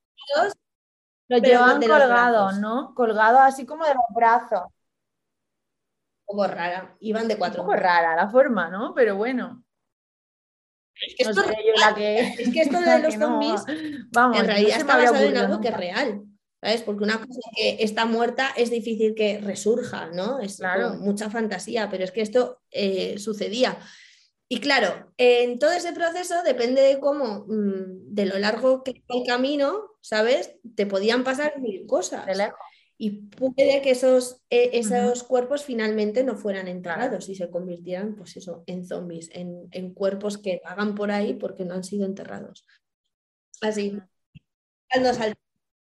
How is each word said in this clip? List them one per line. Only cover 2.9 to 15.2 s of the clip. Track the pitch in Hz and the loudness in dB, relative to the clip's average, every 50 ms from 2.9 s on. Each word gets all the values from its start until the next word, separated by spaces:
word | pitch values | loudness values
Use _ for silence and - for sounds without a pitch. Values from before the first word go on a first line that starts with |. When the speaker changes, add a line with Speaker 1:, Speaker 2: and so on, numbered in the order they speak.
| - | -2
Speaker 2:
Colgados | - 247 220 214 214 220 220 233 269 | 0 0 2 4 4 6 8 8 8
así | 269 269 262 269 262 | 8 8 6 2 -8
como | - 302 311 330 | -10 -8 -2 0
de | 302 269 | 0 2
los | 254 240 233 - | 2 0 0 2
brazos. | 233 233 226 226 240 233 - 220 190 180 180 _ _ _ _ _ _ _ _ _ _ _ _ _ _ _ _ _ _ _ _ _ _ _ _ _ _ _ _ _ _ _ - | 4 4 6 4 4 2 0 -4 -4 -4 -6 _ _ _ _ _ _ _ _ _ _ _ _ _ _ _ _ _ _ _ _ _ _ _ _ _ _ _ _ _ _ _ -8
Speaker 1:
Un | 202 | -2
poco | 202 202 185 | -2 -2 -2
rara, | 175 175 170 180 175 185 185 - - _ | -2 -4 -4 -4 -4 -6 -8 -12 -18 _
iban | - 220 208 220 226 226 | -6 -4 -4 -2 -2 -2
de | 208 - | -2 -2
cuatro | 185 175 - 175 | -2 -4 -4 -4
Speaker 2:
Un | 175 196 | -2 0
poco | - 220 | 0 2
Speaker 1:
muertos. | - | 4
Speaker 2:
rara | 180 175 175 170 165 160 | 4 4 4 4 4 2
la | 165 185 202 | 2 2 4
forma, | 208 254 285 302 240 190 175 165 | 6 4 4 6 4 -2 -2 -4
¿no? | 180 196 233 330 359 | -4 -6 -6 -4 2
Pero | 302 247 214 196 | 2 2 2 2
bueno. | 196 214 247 269 240 202 175 - - _ _ _ _ _ _ _ _ _ _ _ _ _ _ _ _ _ _ _ _ _ _ _ _ _ _ _ | 0 -2 -2 -2 -4 -6 -6 -10 -16 _ _ _ _ _ _ _ _ _ _ _ _ _ _ _ _ _ _ _ _ _ _ _ _ _ _ _
Speaker 1:
Es | - - - - | -12 -12 -10 -2
que | - 254 | -2 -2
Speaker 2:
No | 214 | 0
Speaker 1:
esto | 208 226 403 | 2 0 0
Speaker 2:
seré | 381 214 220 | 0 -2 0
Speaker 1:
es | 208 220 | 2 2
Speaker 2:
yo | 220 220 | 4 6
la | 220 214 208 | 6 4 4
Speaker 1:
real. | |
Speaker 2:
que, | 208 208 214 208 226 247 - - - 233 | 2 -2 0 0 0 0 -2 -2 -4 -4
Speaker 1:
Es | 247 247 | -2 2
que | 320 | 2
esto | 320 302 - 349 | 2 2 2 2
Speaker 2:
<laughs> | |
la | 349 339 330 320 | 4 6 4 6
Speaker 1:
de | - | 4
los | - - | 2 0
Speaker 2:
que | - | 0
no, | 302 302 | 0 0
Speaker 1:
zombies, | 240 220 220 226 220 202 - - 302 311 - - 285 262 214 - | 0 0 -2 -2 -2 -4 -4 -6 -10 -8 -8 -10 -10 -12 -10 -2
Speaker 2:
vamos, | - 233 247 254 233 226 | 2 2 4 4 4 2
Speaker 1:
en | 196 | 2
Speaker 2:
no | 196 | 2
Speaker 1:
realidad | 214 202 208 214 214 226 | 2 4 4 4 2 2
Speaker 2:
se | 302 | 2
me | 285 | 2
Speaker 1:
está | 269 | 4
Speaker 2:
habría | 247 247 247 | 6 6 6
Speaker 1:
basado | 226 214 | 6 6